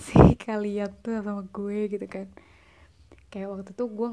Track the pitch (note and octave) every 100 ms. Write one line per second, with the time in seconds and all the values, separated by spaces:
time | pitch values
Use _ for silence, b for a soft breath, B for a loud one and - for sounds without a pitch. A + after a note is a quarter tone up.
0 | - - - A#3+ - G#3+ G#3 G3+ G3+ G3
1 | - A3+ G#3 G3+ F#3+ G3 G3+ G#3 G#3+ G3+
2 | G3 F#3+ G3 - B B B B B B
3 | B - - G3 G3 G3 G3 F#3+ B3 G#3+
4 | A#3